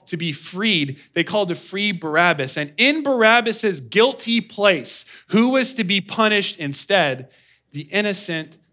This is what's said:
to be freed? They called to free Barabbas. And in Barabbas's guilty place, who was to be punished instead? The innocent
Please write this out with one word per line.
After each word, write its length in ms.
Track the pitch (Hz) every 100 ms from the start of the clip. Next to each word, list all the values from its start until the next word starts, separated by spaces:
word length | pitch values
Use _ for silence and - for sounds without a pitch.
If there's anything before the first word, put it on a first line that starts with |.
| -
to 100 | 170
be 140 | 165
freed? 680 | 139 - 180 220 175 139 - -
They 100 | 170
called 240 | 165 214 190
to 60 |
free 360 | 160 - 196 208
Barabbas. 680 | 180 156 156 175 156 127 156
And 140 | 147 175
in 260 | 254 311
Barabbas's 760 | 277 254 220 240 233 214 214 160
guilty 640 | 117 196 254 - 226 233
place, 680 | 220 - 202 160 - - - - -
who 200 | 208 240
was 240 | 262 262
to 100 | -
be 180 | 185 196
punished 580 | 190 - 214 208 202 -
instead? 680 | 143 139 - 196 147 131 131 _ _ _ _
The 160 | 143 151
innocent 680 | 196 208 190 - 160 151 - _